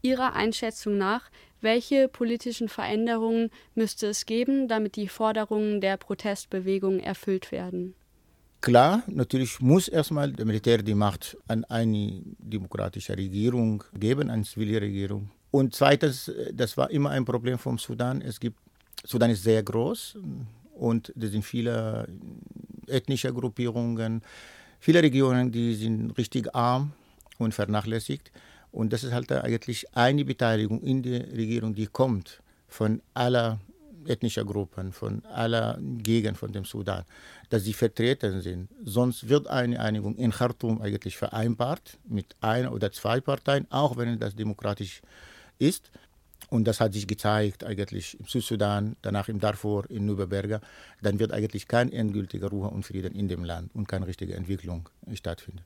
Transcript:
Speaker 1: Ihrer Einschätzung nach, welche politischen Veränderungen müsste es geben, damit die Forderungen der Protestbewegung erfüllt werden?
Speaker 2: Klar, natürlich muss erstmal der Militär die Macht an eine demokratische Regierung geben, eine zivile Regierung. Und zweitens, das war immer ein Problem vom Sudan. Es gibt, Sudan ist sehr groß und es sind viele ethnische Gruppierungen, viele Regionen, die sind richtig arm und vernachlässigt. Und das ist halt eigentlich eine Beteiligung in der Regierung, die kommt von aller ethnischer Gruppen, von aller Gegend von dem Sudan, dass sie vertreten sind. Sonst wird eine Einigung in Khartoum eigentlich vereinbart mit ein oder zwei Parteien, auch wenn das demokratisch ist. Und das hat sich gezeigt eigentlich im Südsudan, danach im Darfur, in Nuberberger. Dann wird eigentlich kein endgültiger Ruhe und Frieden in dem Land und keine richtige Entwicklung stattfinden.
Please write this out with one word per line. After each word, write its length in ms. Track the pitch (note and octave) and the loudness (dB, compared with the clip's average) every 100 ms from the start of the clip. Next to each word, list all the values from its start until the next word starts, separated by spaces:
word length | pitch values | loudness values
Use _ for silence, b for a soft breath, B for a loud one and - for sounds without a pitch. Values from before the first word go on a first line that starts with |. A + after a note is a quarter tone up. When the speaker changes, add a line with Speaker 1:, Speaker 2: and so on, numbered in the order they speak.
Speaker 1:
Ihrer 320 | B3+ C4 C4 | 2 2 0
Einschätzung 640 | - G#3+ A3+ A3+ - G#3+ G3+ | 0 -2 -2 -6 -4 -2 0
nach, 320 | F#3+ A#3 - B B _ | 2 0 -4 B B _
welche 480 | A3 A#3 - C#4 C4 | 2 2 4 4 4
politischen 640 | - A#3 A#3 B3 A3+ A3 | 2 -2 -2 -4 -4 -4
Veränderungen 800 | - - G#3 A#3 A3+ A3+ A3+ A3+ B B - | -2 0 0 2 2 2 2 0 B B -2
müsste 320 | A3 - G#3 | -2 0 -4
es 180 | G#3 - | -4 -2
geben, 440 | A3+ B3+ C4+ B3+ | 0 2 2 2
damit 260 | A3 G#3+ - | 0 0 -2
die 140 | G3+ | -6
Forderungen 720 | - A3 A3 G#3+ G#3+ G#3+ G#3 | 0 0 0 0 0 2 2
der 160 | F#3+ F#3+ | 0 0
Protestbewegung 1040 | - G3+ G#3+ G3+ - F#3+ F#3 F#3+ F#3+ F#3+ | -4 -4 -4 -4 -4 -4 0 0 2 0
erfüllt 500 | - F#3+ - F#3+ - | -2 -4 -2 -2 -2
werden? 440 | - F3+ F3+ F3+ - _ _ _ _ _ _ | -8 -4 -6 -6 -10 _ _ _ _ _ _
Speaker 2:
Klar, 420 | - A#2+ C#3+ G#3 A3 | 8 8 10 6 0
natürlich 520 | D3+ B2 C3 B2 - | -2 0 0 -2 2
muss 300 | B2+ F3 - | 6 6 6
erstmal 420 | E3 D3 D3+ C#3+ | 0 0 0 -2
der 140 | C3+ A2 | -2 0
Militär 360 | G#2+ A#2+ A#2 | 2 4 4
die 120 | G#2 | 4
Macht 420 | G#2 G#2 F2 - - - | 4 4 0 -10 -14 -4
an 160 | A2+ A2+ | -4 -2
eine 560 | A#2 A2+ G#2+ G#2 G2 - - | 0 2 0 -2 -6 -12 -14
demokratische 800 | - G#2+ F#2 - F#2+ G2+ - G2 | -8 -6 -4 -4 -4 -6 -6 -4
Regierung 680 | G2 G2 A2+ B2 A2+ G#2 - | -2 2 2 4 2 0 -4
geben, 360 | - G#2+ C3+ C3+ | 0 2 2 2
eine 140 | A2+ | 0
zivile 360 | G2+ - G#2+ A2 | -2 -2 0 0
Regierung. 520 | G2+ G2 G2 G2+ G2+ _ _ | 0 -2 -4 -4 -8 _ _
Und 240 | C#3 C3+ - | 2 2 4
zweitens, 560 | C#3 C#3 D3+ C3 - - - | 6 6 4 0 -8 -8 -8
das 240 | A#2+ A#2+ - | -2 -2 0
war 120 | C3 | 0
immer 200 | D3+ C#3+ | 2 2
ein 160 | C3+ B2 | 0 0
Problem 320 | B2 A#2+ B2 | -2 -2 -4
vom 200 | C3 A#2 | -4 -6
Sudan. 440 | - A#2 B2 C3+ | -6 -4 -2 -2
Es 180 | C3 - | -6 -6
gibt, 180 | A#2+ - _ _ _ - | -8 -8 _ _ _ -20
Sudan 280 | - B2 A#2 | -4 4 4
ist 120 | G#2+ | 4
sehr 180 | G#2 A2 | 4 4
groß 540 | G#2 A2 C3+ A3+ - G#3+ F3 C3+ A2+ A2+ - D4+ | 4 0 0 -2 -8 -12 -10 -10 -12 -16 -20 -2
und 380 | A#2 A2+ - - | 0 0 -2 -6
es 100 | A2 | -4
sind 120 | G#2+ | -2
viele 640 | G2+ B2 A#2 A#2 A2 G#2+ - F2+ - - - - - - - | -2 -2 0 -2 -2 -4 -6 -10 -16 -16 -18 -18 -16 -18 -4
ethnische 460 | B2+ - C3+ C3 | -2 0 -2 -2
Gruppierungen, 880 | B2 B2 A2 A#2+ A#2 A#2 A2+ A2+ A2+ B B B B B B | -2 -4 -2 -2 0 -2 -2 -2 -4 B B B B B B
viele 240 | - E3 | 4 6
Regionen, 480 | D#3 C3+ C3 B2 B2+ | 6 6 4 4 2
die 240 | A#2 A#2 G#2+ | 2 0 0
sind 420 | A2+ A2 A2+ A2 | 0 0 -2 -2
richtig 380 | A#2 C3 A2+ B2+ | -2 -2 -2 0
arm 380 | A#2+ B2+ D3 - b b - - | 2 2 -2 -6 b b -20 -2
und 140 | A2+ | -2
vernachlässigt. 800 | G#2+ G#2 G#2+ A2 A2 - C#3 - B B B B | 0 0 0 0 -4 -4 -8 -8 B B B B
Und 220 | - A2 | -2 0
das 100 | A#2 | 0
ist 80 | B2+ | -2
halt 180 | A#2+ B2 | -4 0
eigentlich 640 | C3+ B2 A2+ - A2+ - | -2 0 -2 -2 -8 -4
eine 300 | B2 B2 C#3+ | 4 4 4
Beteiligung 580 | C3+ B2+ A#2+ A2 G#2+ A2 | 0 0 2 2 0 -2
in 220 | C#3 C3 | 0 0
der 260 | B2 A#2+ A#2+ | 0 -4 -4
Regierung, 420 | A#2 A2 A#2 A2 G#2 | -4 -2 -2 -2 -4
die 120 | G#2+ | -4
kommt 540 | - C3 G#2 E2 - b b _ | 2 2 2 -4 -20 b b _
von 320 | - G#2+ A2+ _ | 0 2 2 _
aller 460 | B2+ B2 B2 A#2 A2 - - - - D3+ | -2 2 4 2 -2 -8 -20 -20 -16 -4
ethnischer 380 | B2 A#2 A2+ | -2 0 -2
Gruppen, 480 | G#2 G#2 F#2+ - F#2+ | -4 -4 -4 -8 -10
von 320 | F#2+ G#2+ G#2+ | -8 -6 -6
aller 560 | - - A#2 A2+ A2+ - | -6 -4 0 0 0 -4
Gegend 580 | C3+ A#2+ G#2+ A2+ G#2+ G2 | -6 -4 2 2 2 -4
von 140 | - | -8
dem 140 | G2+ F#2 | -8 -8
Sudan, 400 | G#2+ G2 F#2 F2 B B B B | -8 -6 -6 -8 B B B B
dass 140 | A2+ | 0
sie 80 | G2 | 0
vertreten 680 | G#2 A#2 - A#2 C#3 G#2+ F#2+ | 0 0 2 0 2 -2 -4
sind. 260 | F2+ F2+ F#2 C4+ | -6 -8 -10 -12
Sonst 460 | F3 G#2 B2 A#2 A2+ | -2 2 2 0 2
wird 180 | C#3+ C#3 | 2 2
eine 320 | C3+ A#2+ A#2 | 0 0 0
Einigung 380 | A2 G#2+ G2+ A2 | 0 0 -2 0
in 140 | A#2+ | 0
Khartoum 500 | - B2 - A#2 A2 | 2 0 0 -2 -2
eigentlich 340 | G#2+ G2+ F#2+ - | -2 -4 -6 -6
vereinbart 840 | - A2 A2+ A2 A#2+ E3+ - - - | -4 -2 -2 0 -2 -4 -10 -20 -6
mit 300 | G#2 - - | -6 -6 -4
ein 260 | A2 A#2 B2+ | 0 0 0
oder 240 | A2+ G2+ | -2 -4
zwei 300 | - G#2+ A#2+ | -2 -2 0
Parteien, 440 | C3+ C#3 - C#3 - | 0 -2 2 0 0
auch 260 | C3+ C#3+ A#2+ | 0 2 2
wenn 240 | A#2 A2+ | -2 -2
das 160 | A2+ G#2 | -4 -4
demokratisch 680 | G#2+ G2+ G#2 G2+ G2 - B B B B B _ | -6 -2 -4 -4 -6 -10 B B B B B _
ist. 320 | C#3+ - _ B B _ _ _ - | 2 2 _ B B _ _ _ -2
Und 160 | A#2 A2 | 2 2
das 140 | G#2+ | 4
hat 100 | A2+ | 2
sich 160 | G2+ G2+ | 0 -4
gezeigt 560 | G#2 G#2 G#2+ G#2 - | 0 2 2 2 -2
eigentlich 560 | - G2+ G2+ G2+ - - | -8 -6 -4 -6 -10 -14
im 60 | - | -6
Südsudan, 720 | B2+ - A2 G#2 G2+ G#2+ - | -4 -2 0 2 2 -2 -4
danach 280 | G2 G2+ G2 | -4 -2 -2
im 100 | G#2+ | 0
Darfur, 500 | G#2+ G2+ G#2+ G#2 - | 0 0 -2 -2 -4
in 160 | A2+ G2+ | -4 -2
Nuberberger. 540 | G2 F#2 G2 G2+ G#2+ B B B B | -2 -2 -2 -2 -6 B B B B
Dann 160 | G#2+ G2 | 0 2
wird 140 | A2 | 0
eigentlich 380 | - G#2+ G2+ - | 0 -2 -4 0
kein 200 | A#2 B2+ | 2 2
endgültiger 600 | - A2 G2+ F#2+ G2 G2 | 0 -2 -2 -6 -6 -4
Ruhe 180 | G2 G2+ | -4 -4
und 180 | - - | -6 -6
Frieden 300 | F#2+ F#2 F2 | -6 -6 -4
in 140 | G2+ | -4
dem 160 | F2 F2 | -4 -6
Land 280 | E2+ F2 | -8 -8
und 140 | - G2 | -8 -6
keine 180 | F#2+ F2+ | -4 -4
richtige 300 | F#2 F2+ F2+ | -6 -8 -6
Entwicklung 540 | F#2 G2 F2 F2 E2+ _ - | -4 -6 -4 -8 -10 _ -14
stattfinden. 480 | G2+ E2+ E2+ - F2+ | -10 -8 -10 -12 -16